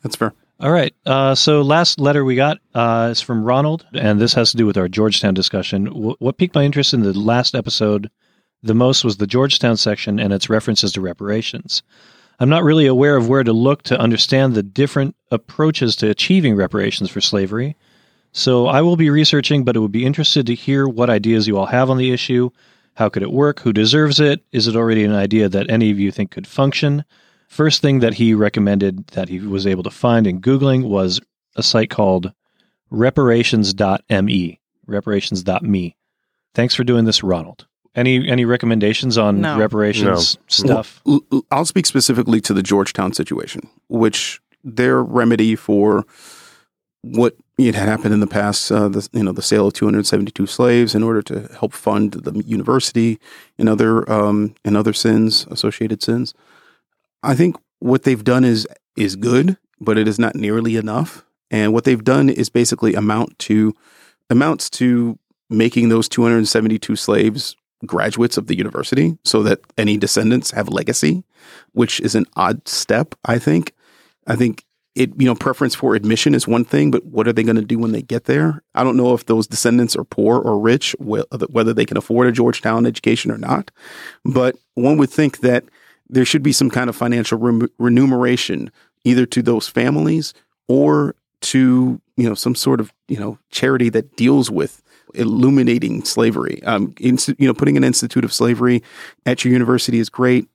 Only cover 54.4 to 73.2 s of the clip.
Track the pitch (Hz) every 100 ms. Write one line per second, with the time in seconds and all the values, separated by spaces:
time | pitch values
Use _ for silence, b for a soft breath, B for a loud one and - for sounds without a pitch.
54.4 | 104 - 107 104 107 107 113 110 110 107
55.4 | - 123 110 - 113 107 - 117 123 b
56.4 | b b b b b b _ _ 131 131
57.4 | 180 - _ _ 123 131 - 123 107 127
58.4 | 127 110 107 - _ - 101 95 117 123
59.4 | 170 190 _ _ 110 107 110 107 117 -
60.4 | 104 110 117 113 110 110 165 - _ _
61.4 | _ 107 107 110 - 123 110 135 135 -
62.4 | 117 120 120 - 113 98 104 107 - _
63.4 | - 107 107 107 b b b b _ 120
64.4 | 147 156 - - 123 120 117 110 _ _
65.4 | _ 110 113 120 117 113 110 - 117 117
66.4 | 107 113 110 107 - 107 - 104 107 107
67.4 | - - _ _ - 87 104 104 117 -
68.4 | - 92 101 - - 131 160 160 - 113
69.4 | 107 101 _ - 107 104 98 - 110 123
70.4 | 120 113 104 - - 120 151 180 - b
71.4 | b b b - 117 - - 110 - -
72.4 | 92 110 - - - 110 160 -